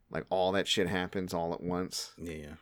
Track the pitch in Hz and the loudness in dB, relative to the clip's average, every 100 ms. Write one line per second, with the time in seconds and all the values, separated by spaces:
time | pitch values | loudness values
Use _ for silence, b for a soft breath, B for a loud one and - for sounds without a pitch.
0 | - 80 78 92 92 95 92 - 87 92 | -8 -8 0 2 4 4 4 4 4 2
1 | 90 101 90 85 85 82 87 90 92 - | 0 -2 -2 -2 -2 -2 -2 0 -2 -4
2 | - - 82 78 73 73 | -8 -10 -10 -8 -10 -14